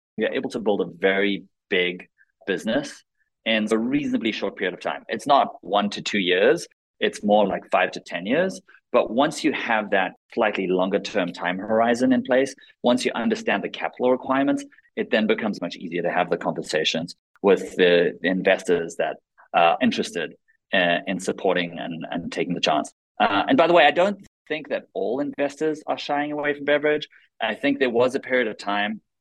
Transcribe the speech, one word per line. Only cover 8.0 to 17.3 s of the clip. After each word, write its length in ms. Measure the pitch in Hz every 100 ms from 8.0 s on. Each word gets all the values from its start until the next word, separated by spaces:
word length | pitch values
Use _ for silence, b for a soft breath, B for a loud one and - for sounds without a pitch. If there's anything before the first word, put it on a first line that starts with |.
| - 87 95
years. 360 | 147 190 190 - b b
But 200 | 120 -
once 320 | 113 151 -
you 80 | 151
have 380 | 120 120 110 104
that 220 | 98 92 - _
slightly 340 | 120 107 101 92
longer 320 | 90 95 98
term 340 | - 104 87
time 240 | - 87 92
horizon 560 | 107 110 117 117 131
in 100 | 123
place, 320 | 117 127 139 - b b
once 200 | 120 123
you 80 | -
understand 480 | 113 117 110 - 101
the 60 | 87
capital 420 | - 82 - 123
requirements, 520 | 127 131 135 143 139 - b b -
it 160 | -
then 160 | 226 220
becomes 320 | 220 107 92
much 160 | 87 -
easier 260 | 87 87
to 100 | 85
have 180 | 87 87
the 80 | 85
conversations 760 | 90 82 - 78 78 80 87 - _